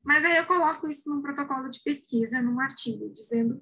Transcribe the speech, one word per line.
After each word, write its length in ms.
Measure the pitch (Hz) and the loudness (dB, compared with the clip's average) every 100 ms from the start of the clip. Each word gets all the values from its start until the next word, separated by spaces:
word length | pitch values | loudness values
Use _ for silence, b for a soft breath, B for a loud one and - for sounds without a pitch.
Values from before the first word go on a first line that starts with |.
Mas 220 | 277 302 | 2 4
aí 140 | 339 330 | 6 4
eu 80 | 339 | 4
coloco 420 | 359 311 311 311 | 4 4 0 -4
isso 220 | 294 294 | -4 -2
num 120 | 285 | -4
protocolo 480 | 285 277 285 269 262 | -4 -6 -4 -4 -6
de 140 | - | -6
pesquisa, 580 | 294 285 - 233 226 247 | -4 -4 -2 0 0 0
num 200 | 240 247 | 0 0
artigo, 500 | 269 - 233 208 214 | -2 -2 -6 -6 -10
dizendo 500 | - - 233 233 254 | -10 -2 0 0 -2